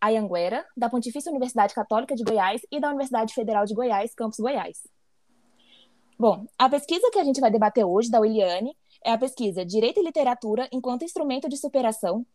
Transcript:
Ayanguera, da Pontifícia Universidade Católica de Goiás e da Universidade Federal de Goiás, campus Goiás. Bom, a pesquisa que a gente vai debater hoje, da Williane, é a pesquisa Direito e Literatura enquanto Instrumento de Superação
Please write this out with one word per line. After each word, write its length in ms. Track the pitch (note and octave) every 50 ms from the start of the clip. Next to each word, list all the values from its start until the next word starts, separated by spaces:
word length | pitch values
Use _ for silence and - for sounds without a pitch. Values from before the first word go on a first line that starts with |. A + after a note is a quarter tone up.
Ayanguera, 680 | G3+ G#3+ A3+ A3 G#3+ F#3 F3+ E3+ E3+ F3+ A3 C4+ - - _
da 140 | B3 A#3+ A3+
Pontifícia 400 | B3+ B3 A3 B3 A3 C#4+ - E4+
Universidade 440 | D#4 C4+ B3 B3 - A#3 G3+ G3+ -
Católica 420 | - G3 - A3 A3+ C4 - C#4+
de 80 | A3+ A#3
Goiás 380 | G#3+ A3+ G#3 F#3 F#3+ G#3+ B3 - _
e 80 | - D4
da 80 | C4 D4
Universidade 440 | C#4+ C#4 C#4 C4 B3 A3+ A3+ A3
Federal 320 | - B3+ A3+ G#3 G#3+ G3+ G#3
de 80 | G#3
Goiás, 400 | G#3+ G#3+ B3 B3 G#3+ G3 G#3+ A#3+ -
campus 240 | - A#3 G#3+ - -
Goiás. 380 | G#3+ B3+ C#4+ A3 F3 - - - - - _ _ _ _ _ _ _ _ _ _ _ _ _ _ _ _ - - _ _ _ _ _ _ _ -
Bom, 280 | A3+ A3 F3+ G3 G#3 - _ -
a 100 | C4 C4
pesquisa 400 | C#4 C#4+ C#4+ - E4 F4+ A4+ A#4+
que 80 | - G4+
a 40 | E4
gente 160 | C#4+ C4 C4+
vai 120 | C4 A3
debater 320 | G#3 A3 G3 G#3 - B3 G#3
hoje, 260 | F3+ F3+ G#3 A3+ A#3
da 80 | A3 A3+
Williane, 580 | G#3+ A3 A3 G#3+ G3 F3+ F3 F#3 A3 C4+ D#4 _ _ _ _ _ -
é 80 | A#3
a 60 | A3+ A3+
pesquisa 460 | B3+ C4+ - - A#3+ G3+ F3 F#3 F#3
Direito 360 | E3+ F#3+ A3 A3+ B3 - G#4
e 20 |
Literatura 680 | F4+ E4 - D#4 C#4 B3 A#3+ B3 - G#3+ G#3+ A3+ B3+ -
enquanto 320 | - B3+ B3 B3+ B3 B3 E4
Instrumento 440 | E4+ - - D4+ C#4+ B3+ C4+ C4 C#4+
de 80 | C#4
Superação 680 | C#4 - C#4 - C4+ B3 A3+ A3 - - F3+ F3+ A3+ B3 -